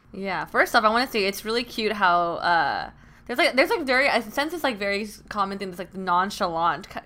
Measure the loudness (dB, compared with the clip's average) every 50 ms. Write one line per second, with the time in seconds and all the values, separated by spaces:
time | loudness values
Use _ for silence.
0 | _ -18 -14 -10 -6 -6 -4 -4 -6 -2 0 2 2 4 4 4 4 4 4 2
1 | 0 0 0 0 0 0 -2 -4 -6 -4 -2 -2 -4 -4 -4 -4 -2 -2 0 2
2 | 4 4 4 4 2 2 -2 -2 0 2 2 4 2 2 0 -2 -4 -8 -12 -18
3 | -20 -20 -20 -20 -10 -6 0 2 2 2 4 4 2 2 2 0 0 2 2 2
4 | 4 4 2 0 0 -2 -4 -4 -4 -2 -4 -2 -2 -2 -2 -2 -4 -2 -2 -2
5 | -4 -6 -10 -16 -16 -10 -4 -4 -2 -2 -4 -6 -8 -8 -8 -10 -12 -10 -10 -8
6 | -2 2 2 2 2 0 -2 -2 -2 -2 0 0 2 2 0 0 -6 -10 -14 -14
7 | -14